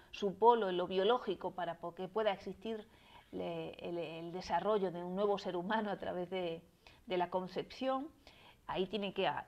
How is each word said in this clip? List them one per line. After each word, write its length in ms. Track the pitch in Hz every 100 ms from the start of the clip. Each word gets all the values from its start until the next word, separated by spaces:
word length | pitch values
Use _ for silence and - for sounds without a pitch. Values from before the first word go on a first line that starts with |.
| -
su 280 | - 202 180
polo 300 | 226 240 196
en 80 | 180
lo 100 | 180
biológico 640 | 190 196 247 226 170 180
para 280 | 180 170 165
po-, 140 | 170
que 140 | 170 185
pueda 240 | 220 214
existir 560 | 190 196 185 220 214 214 - - - -
le-, 400 | 185 175 165 160
el, 240 | - 180 170
el 340 | 156 165 170
desarrollo 600 | 180 - 170 196 214 185
de 120 | 175
un 120 | 175
nuevo 220 | 185 208 196
ser 180 | 196
humano 360 | 180 180 220 208
a 80 | 185
través 320 | - 180 175
de, 320 | 185 175 165 - _ - -
de 120 | - 180
la 120 | 175
concepción, 760 | 185 185 180 - - 262 262 302 - - - - -
ahí 220 | - 160 190
tiene 260 | 214 196
que 140 | 196 175
a-, 180 | 135